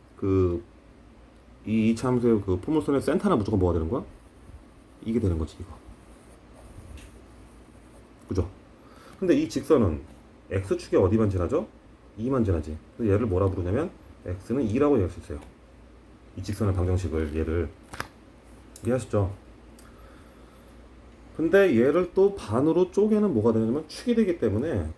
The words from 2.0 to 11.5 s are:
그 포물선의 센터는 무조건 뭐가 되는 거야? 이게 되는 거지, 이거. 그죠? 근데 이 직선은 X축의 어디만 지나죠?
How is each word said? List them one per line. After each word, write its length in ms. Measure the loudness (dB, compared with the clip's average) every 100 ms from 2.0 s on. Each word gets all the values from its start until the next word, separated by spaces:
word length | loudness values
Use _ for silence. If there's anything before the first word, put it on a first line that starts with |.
| 0 2 2 2
그 140 | 0 -2
포물선의 420 | 0 -2 0 0
센터는 360 | 0 0 2 0
무조건 220 | 0 2
뭐가 140 | 2
되는 160 | 0 -2
거야? 140 | -4 -8 -18 -20 -20 -20 -20 -20 -20 -20 -12
이게 140 | -4 0
되는 180 | 0 0
거지, 180 | -4 -8
이거. 100 | -18 -18 -20 -20 -20 -20 -20 -20 -20 -20 -20 -20 -20 -20 -20 -20 -20 -20 -20 -20 -20 -20 -20 -20 -20 -16 -6
그죠? 220 | -4 -4 -8 -20 -20 -20 -20 -20 -2
근데 160 | 2
이 120 | 2 0
직선은 540 | -4 2 4 4 -2 -8 -20 -20 -20 -6
X축의 500 | -6 -2 -6 0 2
어디만 300 | 4 4 2
지나죠? 380 | 0 -2